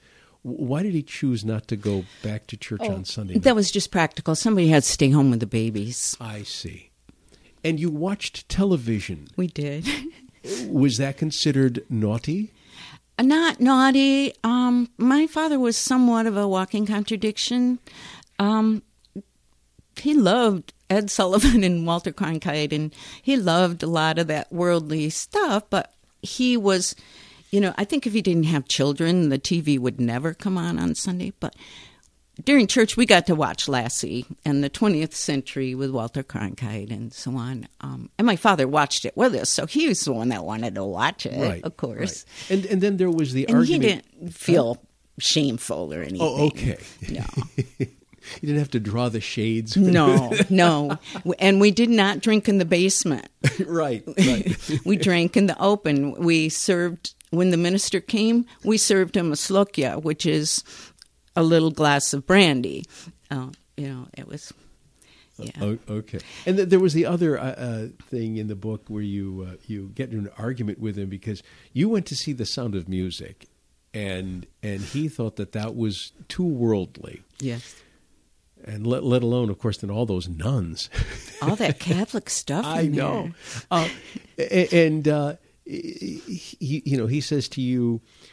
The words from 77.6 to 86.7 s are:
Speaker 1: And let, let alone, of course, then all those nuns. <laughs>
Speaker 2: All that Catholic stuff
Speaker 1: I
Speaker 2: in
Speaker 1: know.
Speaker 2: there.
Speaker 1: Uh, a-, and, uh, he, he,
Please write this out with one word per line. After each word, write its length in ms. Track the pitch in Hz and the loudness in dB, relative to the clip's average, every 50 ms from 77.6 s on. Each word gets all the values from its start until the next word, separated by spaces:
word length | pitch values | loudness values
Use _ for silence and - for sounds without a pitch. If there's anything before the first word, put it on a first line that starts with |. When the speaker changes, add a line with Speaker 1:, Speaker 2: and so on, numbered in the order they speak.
| 120 - - - _ _ _ _ _ _ _ _ _ _ _ _ _ _ _ _ - 107 | -10 -16 -20 -20 _ _ _ _ _ _ _ _ _ _ _ _ _ _ _ _ -16 -14
Speaker 1:
And 200 | 107 104 107 117 | -10 -6 -4 -2
let, 160 | 123 131 - | -2 -2 0
let 180 | 123 123 127 | 2 2 2
alone, 300 | 120 117 120 123 120 107 | 2 2 0 0 0 -2
of 80 | 98 - | -4 -4
course, 180 | - 113 101 - | -4 -4 -4 -4
then 140 | - 98 | -6 -6
all 160 | 101 110 123 110 | -4 -4 -2 -2
those 200 | 98 90 85 87 | -2 -4 -4 -6
nuns. 640 | 87 78 82 113 139 123 92 82 80 - - - - - - - - | -8 -6 -4 -2 -2 -2 -2 -4 -6 -8 -10 -8 -4 -4 -4 -4 -6
<laughs> 260 | - - - - - | -14 -16 -16 -12 -6
Speaker 2:
All 140 | - 156 202 208 | -2 -2 -2 0
that 200 | 226 151 143 - | 0 -2 -2 -2
Catholic 520 | - 175 165 175 208 - - 220 - - | -2 -2 -2 -2 -2 -4 -4 -8 -6 -6
stuff 340 | - - - - 139 - 233 | -8 -8 -6 -4 -4 -4 -4
Speaker 1:
I 160 | 147 160 165 | -4 -2 -2
Speaker 2:
in 120 | 165 151 143 | 0 0 0
Speaker 1:
know. 280 | 131 131 - - 226 - | 0 -2 -2 -4 -4 -6
Speaker 2:
there. 100 | 165 170 - - - - 117 - - | -8 -12 -14 -16 -14 -14 -14 -8 -2
Speaker 1:
Uh, 200 | 180 170 160 170 - - - - - - - - - - | -2 0 0 -2 -4 -10 -16 -16 -18 -18 -18 -14 -6 -6
a-, 460 | - - 196 185 180 - - 170 165 160 | -4 0 2 2 2 4 4 4 4 4
and, 200 | 156 156 143 151 | 4 2 2 2
uh, 280 | 151 147 143 143 156 - _ _ _ _ - | 2 2 0 -4 -6 -8 _ _ _ _ -18
he, 540 | - - - 339 330 - - - - - - - - 196 170 - - - - | -14 -12 -12 -10 -12 -12 -10 -10 -10 -10 -10 -12 -12 -12 -12 -12 -14 -14 -10
he, 220 | 170 131 | -6 -6